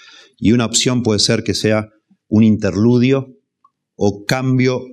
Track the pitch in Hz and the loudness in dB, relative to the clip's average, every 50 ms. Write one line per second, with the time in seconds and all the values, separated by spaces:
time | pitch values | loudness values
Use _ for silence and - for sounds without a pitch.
0 | - - - - - _ _ - - 95 113 123 117 107 117 - - 131 127 123 | -20 -20 -20 -20 -20 _ _ -2 0 2 2 2 2 0 -2 -2 -2 -2 -2 -2
1 | 107 110 107 101 - - 117 113 113 - 95 - - 107 107 107 104 107 _ _ | 0 0 0 0 0 0 -2 -2 -2 -4 -4 -2 -2 0 0 -2 -2 -6 _ _
2 | _ _ _ _ _ - - 107 113 110 107 98 104 98 85 92 107 120 123 120 | _ _ _ _ _ -2 2 2 4 4 2 2 0 -2 -2 0 2 2 2 2
3 | 117 127 135 135 131 131 - _ _ _ _ _ _ _ _ _ _ _ _ - | 2 2 0 -2 -2 -6 -14 _ _ _ _ _ _ _ _ _ _ _ _ -4
4 | 101 104 98 101 101 - - 131 127 131 131 127 123 127 127 123 127 - | -2 -2 -2 -2 -4 -4 -2 -2 0 0 0 2 2 0 0 -2 -6 -10